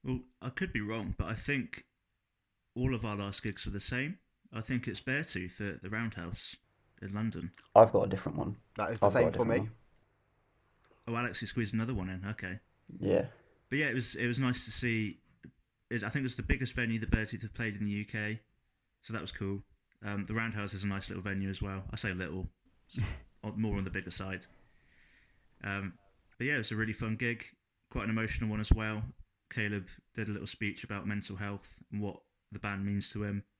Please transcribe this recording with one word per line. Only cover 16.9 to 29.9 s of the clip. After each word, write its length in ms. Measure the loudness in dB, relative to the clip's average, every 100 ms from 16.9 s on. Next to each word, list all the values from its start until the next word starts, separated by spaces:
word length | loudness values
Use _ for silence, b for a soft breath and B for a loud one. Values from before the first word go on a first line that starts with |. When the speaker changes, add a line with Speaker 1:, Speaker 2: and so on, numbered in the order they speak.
| 0
Speaker 1:
the 80 | 4
Beartooth 360 | 2 2 -4
have 120 | -8
played 220 | -4 -4 0
in 80 |
the 80 | -2
U 120 | -2
K, 360 | -4 -4 -4 -6 _ _ _ _ _ _
so 100 | -8
that 100 | -6
was 100 | -6
cool. 300 | -4 -2 -2 -6 _ _ _
Um, 200 | -6 -4 -2
the 80 |
Roundhouse 400 | -2 -2 -2 -4
is 100 | -2
a 20 | -2
nice 220 | -2 -4
little 140 | -6
venue 260 | -2 -2 -2
as 140 | -2
well. 200 | -4 -4 -6
I 60 | -4
say 160 | -4
little, 360 | -2 -4 -4 -6 _ _ _ _ -4
Speaker 2:
<laughs> 460 | -4 -4 -12 _
Speaker 1:
on, 180 | -6 -2
more 160 | 0 0
on 80 |
the 60 | 0
bigger 200 | -2 -4
side. 340 | -6 -6 -6 -10 -20 -20 -20 _ -20 -20 -20 _ _ _ -12
Um, 300 | -4 -4 -4 -10 -20 _ _ _
but 100 | 0
yeah, 100 | 0
it 20 |
was 120 | 0
a 60 | 0
really 160 | -2
fun 240 | -2 -2 0
gig, 280 | -2 -2 -8 _ _ _ _
quite 140 | -4
an 60 | 0
emotional 400 | 0 0 0 0
one 100 | 0
as 100 | 4
well. 300 | 4 4 -2 -6 -10 -20 _ _
Caleb 380 | -4 -2 -2 -6